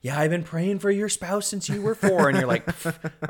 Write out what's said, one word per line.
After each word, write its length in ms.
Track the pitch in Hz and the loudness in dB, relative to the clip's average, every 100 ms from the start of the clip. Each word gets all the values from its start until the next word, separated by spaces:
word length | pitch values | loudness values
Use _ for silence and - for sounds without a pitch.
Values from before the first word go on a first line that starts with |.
"Yeah, 180 | 127 139 | -6 0
I've 120 | 156 | 2
been 120 | 175 | 0
praying 360 | 165 165 180 202 | -2 -2 0 0
for 100 | 202 | 2
your 180 | 202 208 | 2 0
spouse 380 | - 170 202 196 | -2 -2 -2 -2
since 220 | 202 - | -6 -4
you 140 | 202 | -2
were 120 | 202 | -2
four." 340 | 226 196 185 147 | 2 2 4 4
And 100 | 135 | 4
you're 80 | 127 | 2
like, 180 | 117 - | 0 -2
"Pff, 460 | 170 - 160 160 - 156 | -4 -4 -6 -8 -8 -6